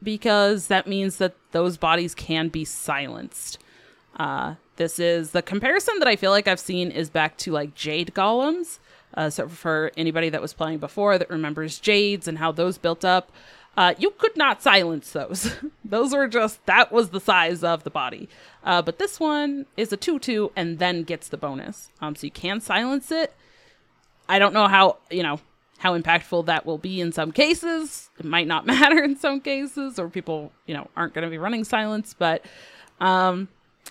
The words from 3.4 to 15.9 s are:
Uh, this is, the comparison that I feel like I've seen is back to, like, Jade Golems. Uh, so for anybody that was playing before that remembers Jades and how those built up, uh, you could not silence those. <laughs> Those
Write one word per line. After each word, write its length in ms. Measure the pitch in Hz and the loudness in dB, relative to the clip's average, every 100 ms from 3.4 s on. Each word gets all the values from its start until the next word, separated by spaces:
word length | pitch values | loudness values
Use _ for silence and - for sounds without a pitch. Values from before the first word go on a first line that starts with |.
| - - _ _ _ _ _ - | -14 -14 _ _ _ _ _ -6
Uh, 380 | 143 139 139 165 _ - | -6 -4 -6 -10 _ -6
this 220 | 165 - | -4 0
is, 320 | 170 170 156 | 0 0 0
the 120 | 175 | -4
comparison 560 | - 196 262 381 - 403 | -2 -2 0 2 0 2
that 100 | 262 | 2
I 80 | 202 | 2
feel 140 | 190 | 4
like 160 | 202 202 | 4 2
I've 140 | 185 | -2
seen 300 | - 180 175 | -2 -4 -4
is 200 | 143 156 | -4 -4
back 260 | 165 156 - | 0 -2 -2
to, 140 | - | -4
like, 220 | 151 147 | -4 -4
Jade 380 | - 151 156 170 | -8 -6 -4 -4
Golems. 640 | - 202 240 285 349 330 - _ - _ - | -2 0 2 0 -2 -6 -12 _ -20 _ -6
Uh, 140 | 156 | -4
so 180 | - 151 | -4 -8
for 440 | 170 170 156 156 - | -6 -2 0 -2 -2
anybody 320 | 165 160 165 | -2 0 -2
that 140 | 151 | -2
was 100 | 147 | -6
playing 260 | - 160 156 | -6 -6 -4
before 400 | 143 208 202 185 | -8 0 2 2
that 120 | 175 | 0
remembers 480 | 165 151 151 156 - | -4 -4 -6 -8 -4
Jades 480 | 214 202 202 196 165 | 2 4 2 -2 -6
and 120 | 156 | -2
how 120 | 160 | -2
those 280 | 160 180 175 | 0 -2 0
built 260 | 170 165 | -4 0
up, 260 | 185 180 - - - - _ - | 2 2 0 -12 -20 -20 _ 2
uh, 180 | 180 175 | 4 4
you 120 | 392 | -2
could 260 | - 440 339 | 0 -2 2
not 260 | 277 202 | 2 4
silence 480 | - 196 170 156 - | 6 6 4 -4 -6
those. 400 | 151 131 185 220 - 302 | -8 -6 -6 -6 -8 -12
<laughs> 140 | - | -14
Those 280 | 214 | -4